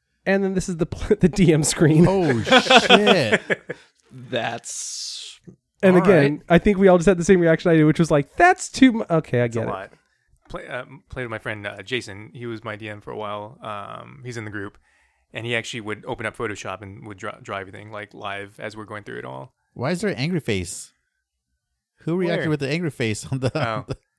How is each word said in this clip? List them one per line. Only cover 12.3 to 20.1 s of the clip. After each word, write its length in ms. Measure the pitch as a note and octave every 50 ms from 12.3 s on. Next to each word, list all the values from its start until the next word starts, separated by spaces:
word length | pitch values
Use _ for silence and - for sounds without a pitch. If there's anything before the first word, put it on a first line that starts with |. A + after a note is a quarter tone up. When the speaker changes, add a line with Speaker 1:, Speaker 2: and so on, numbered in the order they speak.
| -
Speaker 4:
He 120 | A#2+ A#2+
was 180 | A#2 A2+ G#2+ G2+
my 120 | A2+ G#2+
D 140 | G2+ A2 G#2+
M 120 | G#2 G#2
for 100 | - -
a 60 | B2 G#2+
while. 400 | G#2+ G2+ G#2 G#2 G#2 G#2+ - _
Um, 600 | - G#2+ G#2 G2+ G2+ G#2+ A2+ A#2 A#2 A#2+ B2+ C#3 B2
he's 140 | B2 A#2 A#2
in 80 | G#2+
the 60 | G#2+
group, 260 | G2+ G#2 G2 G2+ _ _ _ _ _ _ _ _ _ _ _ _ -
and 120 | A#2+ A2+
he 100 | A#2+ A#2+
actually 260 | A#2 A2 - - A#2+
would 220 | G2+ G#2+ G#2+ A2 -
open 200 | - A#2+ G#2+ A#2
up 100 | G#2+ - -
Photoshop 440 | B2 G#2+ G2+ - - G#2+ F#2+ F#2+
and 260 | G#2 G2 G2 G#2+ D3 G#2+
would 100 | G#2 G2
draw, 160 | A2 G#2 - -
draw 160 | A#2+ - G#2 G2
everything, 340 | F#2+ F#2+ G2 G#2 G#2 G#2+
like, 220 | A2 G#2 G#2 G#2 -
live 460 | - G#2+ G2+ G2 G2 G2+ G2+ G#2 -
as 160 | A2 A2 G#2+ A2
we're 80 | G#2+
going 180 | G2+ G#2+ G#2 G2
through 160 | - A2+ A#2+
it 60 | B2
all. 280 | B2+ C3 - - - _ _ _ _ _
Speaker 2:
Why 180 | - A2+ C#3+
is 100 | F3+ F3
there 80 | A3+ G3+